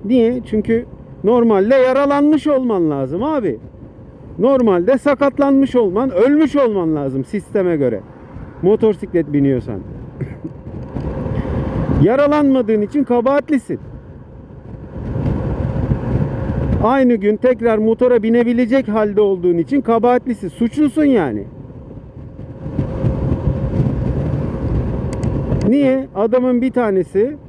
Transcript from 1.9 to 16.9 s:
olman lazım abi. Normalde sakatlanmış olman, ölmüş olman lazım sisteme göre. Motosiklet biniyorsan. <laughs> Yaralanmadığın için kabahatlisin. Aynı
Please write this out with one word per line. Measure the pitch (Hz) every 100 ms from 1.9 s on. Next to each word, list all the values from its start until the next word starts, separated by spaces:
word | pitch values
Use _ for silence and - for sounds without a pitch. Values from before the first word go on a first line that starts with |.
| 262 285 285 294 302 302
olman | 277 254 202 160
lazım | 139 131 165
abi. | 269 302 202 113 113 - - - - - - -
Normalde | 220 269 226 180 180 269
sakatlanmış | 285 269 277 - 277 269 277 247
olman, | 208 185 269
ölmüş | 180 240 294 302 285
olman | 247 202 165 156
lazım | 139 135 131
sisteme | 208 - 208 180 160
göre. | 131 104 - - - - - -
Motosiklet | 180 220 220 196 185 170 147
biniyorsan. | 143 139 127 120 101 - - - - - - - - - - -
<laughs> | - - - - - - - - - - 131
Yaralanmadığın | 151 269 285 302 285 262 214 220
için | 208 294
kabahatlisin. | 269 240 240 285 277 285 - 139 - - - - - - - - - - - - - - - - - - - - - - - - - - - - - -
Aynı | 214